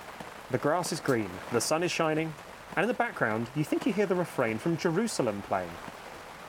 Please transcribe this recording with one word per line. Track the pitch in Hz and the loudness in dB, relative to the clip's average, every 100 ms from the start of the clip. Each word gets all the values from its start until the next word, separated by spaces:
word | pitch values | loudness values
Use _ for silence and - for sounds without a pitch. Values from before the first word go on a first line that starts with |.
| - - - - - | -14 -14 -14 -14 -4
The | 123 | 0
grass | 147 170 170 | 2 2 0
is | 165 | -2
green, | - 123 101 92 - | 2 2 0 -6 -2
the | 120 | 0
sun | - 156 | 2 2
is | 175 | 2
shining, | - 165 156 160 156 - - - | 2 2 2 0 -6 -14 -16 -2
and | - | 2
in | 202 | 2
the | |
background | 240 233 190 120 110 117 | 2 0 2 2 2 0
you | 147 | 0
think | 151 339 285 | 0 2 2
you | |
hear | 190 202 | 2 2
the | 185 | 2
refrain | 170 - 117 110 | 0 2 2 2
from | 170 170 | 0 2
Jerusalem | 185 165 226 - 131 101 - | 2 2 2 2 0 0 0
playing. | 98 90 85 - - - - - - | -2 -2 -8 -12 -14 -14 -14 -14 -16